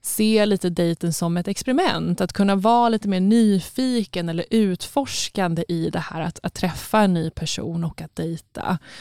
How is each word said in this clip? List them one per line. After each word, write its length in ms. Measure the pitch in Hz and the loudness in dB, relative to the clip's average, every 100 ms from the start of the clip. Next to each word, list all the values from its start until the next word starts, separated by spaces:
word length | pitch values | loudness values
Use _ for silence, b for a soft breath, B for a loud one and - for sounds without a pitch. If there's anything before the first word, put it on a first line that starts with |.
se 440 | - - 214 220 208 | -6 0 2 4 4
lite 240 | 196 180 | 2 0
dejten 420 | 170 170 165 170 | 0 0 0 -2
som 240 | 160 170 175 | -2 -2 -2
ett 120 | 175 | -2
experiment. 720 | 202 - 254 349 160 165 175 | -4 0 2 2 0 -2 -2
Att 120 | 185 | -2
kunna 240 | - 196 196 | 0 2 4
vara 320 | 208 240 233 | 4 4 4
lite 200 | 226 202 | 2 0
mer 120 | 190 | 0
nyfiken 1080 | 190 233 220 196 - - 254 240 202 185 170 | 4 6 6 2 0 -4 0 0 -2 -4 -4
eller 160 | 165 - | -4 0
utforskande 1120 | 226 202 180 - - 269 - - - 180 165 - | 2 2 0 -2 -4 -2 -6 -6 -2 0 0 -2
i 220 | 170 160 | -2 -2
det 80 | 170 | -4
här 220 | 160 160 | -6 -6
att, 200 | 165 - | -8 -6
att 120 | - | -10
träffa 460 | - 180 - - 220 | -4 -4 -4 0 4
en 140 | 208 | 4
ny 160 | 175 160 | 2 -2
person 540 | - 156 - - 170 | -6 -6 -6 -6 -4
och 160 | 165 - | -6 -6
att 160 | 160 - | -12 -6
dejta. 640 | 165 165 - - - 165 B B | -6 -6 -12 -8 -4 -4 B B